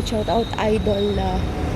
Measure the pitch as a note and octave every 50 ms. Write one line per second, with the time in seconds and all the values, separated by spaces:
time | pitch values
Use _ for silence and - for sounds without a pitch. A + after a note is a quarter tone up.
0 | G#3+ - A#3 G#3+ G#3 - E3+ A3+ A3+ - - - G#3 G#3+ G#3+ G#3+ - G#3+ G3+ G3+
1 | G3+ G#3 G3 G3 F#3+ F#3 F#3 F#3 - - - - - - -